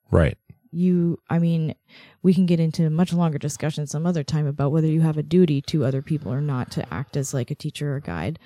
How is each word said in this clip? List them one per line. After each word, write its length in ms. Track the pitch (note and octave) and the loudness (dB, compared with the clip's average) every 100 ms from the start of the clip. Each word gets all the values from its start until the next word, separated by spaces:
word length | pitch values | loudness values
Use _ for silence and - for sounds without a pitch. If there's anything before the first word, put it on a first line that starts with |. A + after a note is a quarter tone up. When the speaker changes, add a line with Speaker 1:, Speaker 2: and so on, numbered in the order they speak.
| _ | _
Speaker 1:
Right. 260 | - D#2+ - _ - _ | 4 4 0 _ -20 _
Speaker 2:
You, 480 | E3 F3+ F3+ E3+ E3 - | -2 0 2 0 -2 -2
I 120 | E3+ | 0
mean, 340 | E3+ E3 D#3 - _ - - _ | 0 0 -2 -6 _ -20 -20 _
we 100 | F3+ | 2
can 120 | F#3 F#3 | 4 4
get 140 | E3+ | 2
into 260 | E3 D#3 D#3+ | 2 0 0
a 40 | |
much 220 | D#3 F3+ | 2 0
longer 260 | E3+ E3+ C#3+ | 2 0 0
discussion 480 | D3 - D3 D#3 D3 | -6 -4 -4 -4 -6
some 180 | D3 E3 | -2 -2
other 160 | F3 | -2
time 240 | C#3 D3+ D3+ | -2 -2 -2
about 240 | C#3+ C#3+ | 0 0
whether 160 | D#3+ D#3 | 2 2
you 140 | D#3 | 2
have 160 | D#3+ D#3 | 2 0
a 40 | |
duty 380 | D3 F3 F3+ C#3+ | 2 4 4 4
to 220 | - D#3+ | 0 0
other 180 | C3 C3+ | 0 0
people 300 | C3+ D3+ F#2 | -2 -4 -2
or 80 | B2+ | -4
not 280 | D3 C3 - | -2 -4 -4
to 220 | - - | -6 -8
act 220 | E2+ C#3 - | -8 -6 -6
as, 180 | C3+ | -4
like, 160 | C#3 A#2+ | -4 -4
a 40 | D3 | -6
teacher 400 | D3+ - D3 C#3 | -8 -6 -6 -4
or 40 | |
guide. 380 | D3 E2+ E2+ E3 | -6 -6 -6 -8